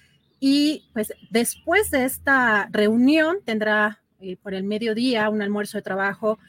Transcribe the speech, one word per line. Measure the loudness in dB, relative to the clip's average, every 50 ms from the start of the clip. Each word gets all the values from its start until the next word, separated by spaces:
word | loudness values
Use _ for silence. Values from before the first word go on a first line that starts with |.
| _ _ _ _ _ _ _ _
Y, | 2 2 4 4 4 2 0 -2 -8 _
pues, | _ -6 -6 -6 -8 -16 -16 _
después | 0 0 0 0 -4 -6 _ -2 -2 -2 -2 -2
de | 0 -2 -2
esta | -2 -4 -4 0 0 2 2 4 2 2 0 0 -2
reunión | 0 0 2 2 4 4 4 4 4 4 2 2 0 -2 -4
tendrá, | -4 -4 -2 0 0 2 2 2 0 -2 -6 _ _ _ _
eh, | -14 -14 -14
por | -12 _ -8 -8
el | -6 -4
mediodía | -4 -4 -4 -2 -2 -2 0 0 0 0 2 0 0
un | 0 0
almuerzo | -2 -2 -2 -4 -4 -6 -8
de | -8 -6
trabajo | -6 -4 -2 -2 -4 -4 -2 -2 -2 -2 -4 _